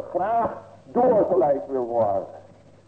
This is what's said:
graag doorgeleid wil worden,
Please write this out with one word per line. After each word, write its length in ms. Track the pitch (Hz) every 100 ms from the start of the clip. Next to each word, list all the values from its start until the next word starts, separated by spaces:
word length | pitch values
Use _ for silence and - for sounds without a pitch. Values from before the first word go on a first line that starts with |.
| -
graag 520 | 175 202 233 - - - -
doorgeleid 800 | - 240 254 208 170 185 147 135 -
wil 180 | 131
worden, 420 | 117 117 104 98 80 - - - - -